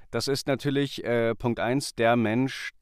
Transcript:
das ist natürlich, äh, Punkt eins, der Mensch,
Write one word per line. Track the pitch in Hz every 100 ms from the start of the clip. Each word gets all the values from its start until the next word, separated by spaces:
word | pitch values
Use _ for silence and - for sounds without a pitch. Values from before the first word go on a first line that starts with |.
| -
das | 117 123
ist | 139 -
natürlich, | 135 143 139 139 -
äh, | - 120 117
Punkt | 113 123 110
eins, | 104 135 139
der | - 113 120
Mensch, | 110 117 131 - - -